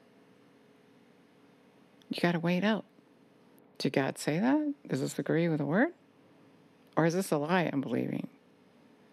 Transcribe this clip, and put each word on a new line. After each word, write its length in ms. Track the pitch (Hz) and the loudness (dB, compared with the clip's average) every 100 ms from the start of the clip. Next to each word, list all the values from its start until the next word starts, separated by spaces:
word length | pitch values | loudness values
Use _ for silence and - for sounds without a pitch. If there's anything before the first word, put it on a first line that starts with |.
| - - - - - - - - - - - - - - - - - - - - - | -20 -20 -20 -20 -20 -20 -20 -20 -20 -20 -20 -20 -20 -20 -20 -20 -20 -20 -20 -20 -10
You 100 | - | -2
gotta 180 | 175 170 | 0 0
weigh 180 | 170 180 | 0 0
it 80 | 202 | 0
out. 180 | 214 - - - - - - - - - - | -2 -6 -20 -20 -20 -20 -20 -20 -20 -20 -6
Did 160 | 143 | -2
God 240 | 139 135 151 | 0 -2 -2
say 200 | - 156 | -2 0
that? 360 | 233 294 302 285 - | 2 2 0 -6 -6
Does 140 | 131 | -4
this 180 | 143 - | -4 -6
agree 300 | 147 156 170 | -2 0 2
with 120 | 151 | 0
the 60 | 143 | 0
word? 280 | 180 320 - _ _ - - - - - _ - - | 2 2 0 _ _ -20 -20 -20 -20 -20 _ -6 0
Or 80 | 165 | 2
is 80 | |
this 180 | 175 196 | 2 0
a 60 | 151 | 0
lie 320 | 147 185 160 | 2 2 2
I'm 80 | 143 | 0
believing? 480 | 131 123 123 - - - _ - - - - - - | -2 -2 -2 -4 -6 -12 _ -20 -20 -20 -20 -20 -20